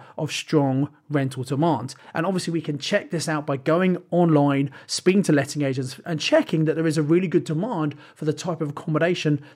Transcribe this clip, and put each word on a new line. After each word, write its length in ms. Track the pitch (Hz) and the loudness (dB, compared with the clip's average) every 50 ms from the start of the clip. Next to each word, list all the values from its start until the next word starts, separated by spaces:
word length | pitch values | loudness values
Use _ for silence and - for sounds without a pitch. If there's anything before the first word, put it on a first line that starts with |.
| - - - - | -8 -16 -8 -6
of 160 | 160 147 - | -6 -4 -4
strong 560 | - - - - 156 143 135 131 135 143 147 - _ _ - | -6 -6 0 2 2 2 2 2 0 -2 -2 -4 _ _ -4
rental 340 | 147 147 135 131 127 131 127 | -2 -2 -2 -2 -4 -6 -6
demand. 520 | - 143 131 160 170 151 117 - 135 - - - - - | -4 -2 0 2 2 0 0 -4 -8 -12 -16 -18 -10 -6
And 120 | 165 165 | -4 -2
obviously 260 | 185 190 180 - - | -2 -2 -2 -2 -4
we 80 | 165 165 | -4 -4
can 180 | 156 - 147 139 | -4 -4 -6 -6
check 320 | - - 202 202 - - | -4 -2 -2 -2 -2 -2
this 200 | - 165 131 160 | -6 -6 -4 -2
out 160 | 156 151 147 | -4 -4 -2
by 100 | - 139 | -4 -4
going 440 | 135 135 - 156 170 185 185 180 170 - - | -4 0 0 2 4 4 2 2 0 -2 -2
online, 580 | - 175 175 170 156 147 143 143 139 139 139 139 - - - | 2 2 4 6 6 4 4 4 2 2 0 -2 -4 -10 -12
speaking 380 | - - - - 185 190 202 180 | -8 -6 -2 2 2 4 4 4
to 80 | - | 4
letting 300 | 160 143 135 135 - 147 | 4 2 2 0 -4 -4
agents 400 | 143 135 131 131 131 131 - - - | -2 -2 -2 -4 -4 -8 -8 -12 -8
and 140 | - 170 151 | -6 -6 -4
checking 460 | - - - 320 294 - - 160 160 | -2 2 2 2 2 2 0 0 2
that 100 | 151 147 | 2 0
there 120 | 156 160 165 | 0 0 0
is 100 | 156 165 | 0 0
a 60 | 151 | 2
really 260 | 143 165 180 190 180 | 2 2 2 2 2
good 160 | 151 175 131 | 0 0 0
demand 500 | - 160 151 185 247 240 170 156 151 143 - - - - | 0 -4 -4 -2 -4 -2 -2 -4 -4 -4 -8 -16 -20 -14
for 100 | - 156 | -8 -4
the 80 | 151 147 | -4 -4
type 260 | 151 - 170 165 - | -4 -4 -6 -4 -4
of 120 | 160 147 | -4 -6
accommodation 680 | 151 - - - 156 151 160 175 185 175 - 160 151 143 143 - - | -6 -8 -6 -2 0 2 2 2 0 0 2 0 0 0 -2 -8 -8